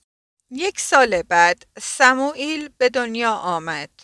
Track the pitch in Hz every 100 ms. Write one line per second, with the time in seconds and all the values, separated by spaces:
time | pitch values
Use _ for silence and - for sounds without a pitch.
0 | _ _ _ _ _ 254 370 - - 277
1 | 247 185 - 170 175 180 _ - - -
2 | 262 262 277 294 285 311 294 _ 254 254
3 | 233 226 233 214 180 170 160 151 147 _